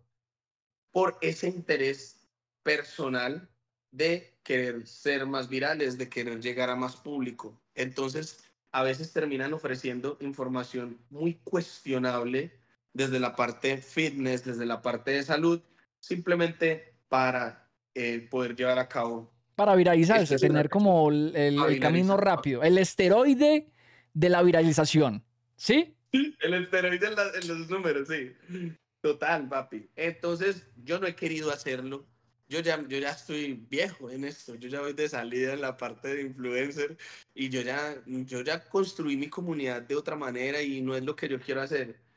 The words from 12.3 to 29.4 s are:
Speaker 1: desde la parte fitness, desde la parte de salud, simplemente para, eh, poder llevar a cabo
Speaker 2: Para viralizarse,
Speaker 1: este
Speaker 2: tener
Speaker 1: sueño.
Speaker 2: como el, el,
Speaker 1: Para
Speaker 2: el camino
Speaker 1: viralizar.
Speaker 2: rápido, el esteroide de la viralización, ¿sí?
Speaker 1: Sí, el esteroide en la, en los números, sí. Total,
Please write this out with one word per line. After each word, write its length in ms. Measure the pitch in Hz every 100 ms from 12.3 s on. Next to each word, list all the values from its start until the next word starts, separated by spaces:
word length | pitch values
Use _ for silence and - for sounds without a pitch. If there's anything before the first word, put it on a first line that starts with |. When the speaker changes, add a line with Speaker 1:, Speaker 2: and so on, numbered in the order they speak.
| 131 165 - _ _ _
Speaker 1:
desde 280 | - 135 127
la 120 | 123
parte 440 | - 120 117 139 135
fitness, 680 | - - 156 139 127 127
desde 220 | 127 117 120
la 160 | 113
parte 300 | 123 117 135
de 120 | 139
salud, 380 | 139 156 165 170 - _ _ _
simplemente 960 | - 180 170 175 170 165 165 160 - _ _
para, 600 | 131 127 127 117 - _ _ _ 127
eh, 320 | 120 117 117
poder 280 | 127 123 120
llevar 200 | 127 127
a 100 | 127
cabo 420 | 131 117 117 117 _ _ -
Speaker 2:
Para 200 | 208 190
viralizarse, 600 | 175 170 165 220 160 135
Speaker 1:
este 120 | 147
Speaker 2:
tener 220 | 151 151
Speaker 1:
sueño. 0 |
Speaker 2:
como 400 | 202 208 175 151
el, 220 | 147 151
el, 220 | 165 143 143
Speaker 1:
Para 160 | 151
Speaker 2:
el 80 | 143
camino 380 | 151 170 185 196
Speaker 1:
viralizar. 180 | 196 175
Speaker 2:
rápido, 280 | 143 120
el 140 | 160 180
esteroide 960 | 180 - 185 208 269 262 294 302 302 _ _ _ _
de 160 | 151 175
la 140 | 175
viralización, 800 | 180 165 165 156 156 156 143 107 - _ _ _
¿sí? 400 | - 269 339 _ _
Speaker 1:
Sí, 220 | 262 302 -
el 120 | 156 180
esteroide 520 | 180 185 180 180 214
en 80 | 208
la, 80 | 196 185
en 60 | 175
los 220 | 165 165
números, 400 | 190 175 139 139
sí. 240 | 156 127 127 165 180 170 160 _ _
Total, 460 | 151 147 151 165